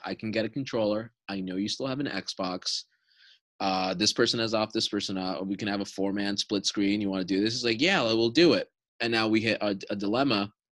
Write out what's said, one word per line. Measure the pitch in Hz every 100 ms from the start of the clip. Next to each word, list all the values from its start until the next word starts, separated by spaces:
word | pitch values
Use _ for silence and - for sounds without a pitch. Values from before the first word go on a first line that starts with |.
I | 95
can | 95 110
get | 110
a | 110
controller. | 143 135 120 104 104 117 _ -
I | 98
know | 92 92
you | 107
still | - 131
have | 131
an | 139
Xbox. | 95 - - 92 90 - - - _ _ _ - - _ _
Uh, | 98 92 92
this | 90 107
person | - 117 120
has | 113
off, | 107 110
this | 113 -
person, | 101 - 95
uh, | 92 80
we | 95 95
can | 104
have | 101
a |
four-man | 98 - 98 101 101 101
split | - 104 -
screen. | 107 98 104
You | 101
wanna | 95
do | 90 98
this?" | 107
It's | 123
like, | 120 110
"Yeah, | 165 190
we'll | 113 113 117
do | 131 170
it." | 101 - _ _ _
And | 117
now | 117 110
we | 110
hit | 110 -
a, | 104 98 -
a | 101
dilemma, | 98 120 139 104 104 - _